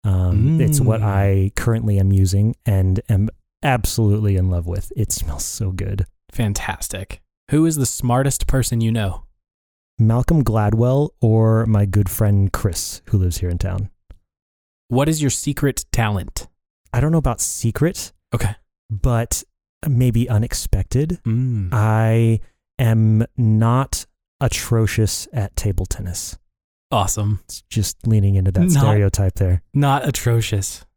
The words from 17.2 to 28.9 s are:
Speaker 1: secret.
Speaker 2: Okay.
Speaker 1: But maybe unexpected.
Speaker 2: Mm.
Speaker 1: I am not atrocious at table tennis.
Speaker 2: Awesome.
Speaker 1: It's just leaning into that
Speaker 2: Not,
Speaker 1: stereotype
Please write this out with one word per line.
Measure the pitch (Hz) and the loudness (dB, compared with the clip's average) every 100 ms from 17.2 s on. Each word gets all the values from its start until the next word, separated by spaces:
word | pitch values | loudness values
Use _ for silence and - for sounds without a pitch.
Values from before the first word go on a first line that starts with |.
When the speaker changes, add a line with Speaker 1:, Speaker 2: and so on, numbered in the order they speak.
| 139 113 | 0 -2
Speaker 1:
secret. | - - 117 - 160 - - _ _ | -6 -4 -4 0 -2 -2 -14 _ _
Speaker 2:
Okay. | - 95 104 _ _ _ | -4 -2 -4 _ _ _
Speaker 1:
But | 101 131 117 117 - - _ _ _ 156 | -4 0 0 -2 -6 -8 _ _ _ -2
maybe | 120 127 113 123 | 2 2 2 2
unexpected. | 104 117 - - 98 - 127 156 175 | 0 0 -4 -2 -2 0 -2 -2 -4
Speaker 2:
Mm. | 113 113 127 113 92 | -2 -2 -2 -2 -2
Speaker 1:
I | 110 110 110 110 113 113 113 - _ _ - | 0 2 2 2 2 2 0 -4 _ _ -2
am | 117 113 110 110 117 - | 2 4 4 2 0 0
not | 113 107 113 123 135 - - _ _ _ | 2 4 2 2 -2 -6 -10 _ _ _
atrocious | 127 - - 117 107 - 107 - - | -4 -2 -2 0 0 0 -2 -2 -8
at | 131 101 - | -6 -6 -4
table | 107 87 92 | -2 -4 -6
tennis. | - 95 87 - - _ _ _ _ _ | -8 -8 -10 -12 -16 _ _ _ _ _
Speaker 2:
Awesome. | 113 98 - 104 104 | -2 -2 -2 -2 -2
Speaker 1:
It's | - - | -6 -20
just | _ - 98 - 117 | _ -2 -2 -4 0
leaning | 110 98 98 | 2 4 2
into | 95 | 2
that | 92 | 2
Speaker 2:
Not, | 180 | 2
Speaker 1:
stereotype | 147 117 | 4 4